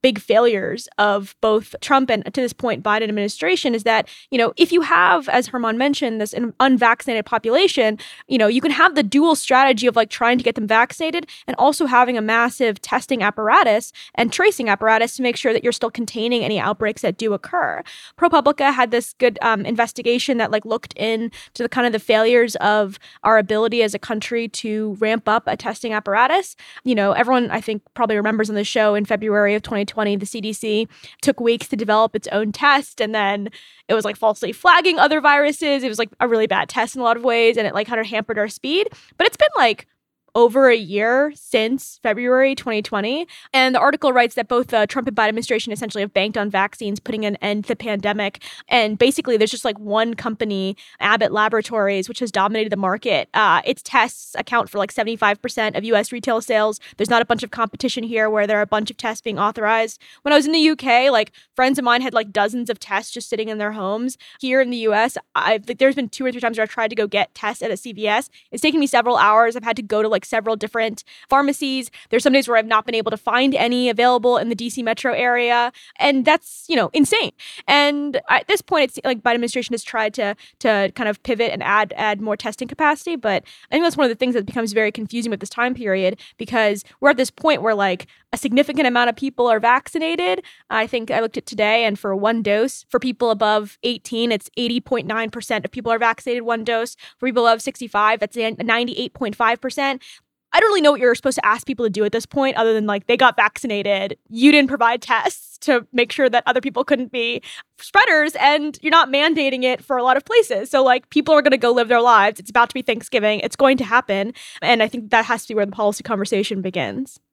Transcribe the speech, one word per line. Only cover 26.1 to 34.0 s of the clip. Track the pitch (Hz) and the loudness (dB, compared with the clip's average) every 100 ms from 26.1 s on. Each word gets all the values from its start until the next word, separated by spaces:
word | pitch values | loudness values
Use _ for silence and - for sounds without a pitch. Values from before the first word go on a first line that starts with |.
| 202 254 349 370 - - - | 2 2 2 -2 -14 -20 -10
You | 254 | -2
know, | 226 202 | 0 2
everyone, | - 247 262 240 | 2 2 2 0
I | 226 | -4
think, | - 214 _ - | -6 -8 _ -4
probably | 233 214 | 0 0
remembers | 220 220 214 | 0 0 -2
on | 214 | -2
the | |
show | 208 240 214 | -2 2 2
in | 208 | 2
February | 214 208 214 208 208 208 | 0 -2 0 2 2 0
of | |
twenty | - 214 202 | -2 -6 -4
twenty, | - 208 202 | -2 -2 -2
the | 196 | -6
C | 233 | -8
D | 214 | -8
C | 208 226 214 226 _ - _ | -8 -4 -2 -4 _ -20 _
took | - 269 | -2 0
weeks | 233 233 - | 0 0 -2
to | 208 | -6
develop | 214 214 226 | 0 2 2
its | 220 - | -2 -6
own | 196 214 | -4 -4
test, | - 294 277 285 - | 0 2 2 0 -6
and | 214 220 | -4 0
then | 202 208 202 - - _ - | -2 -2 -6 -14 -20 _ -2
it | |
was, | 220 | -2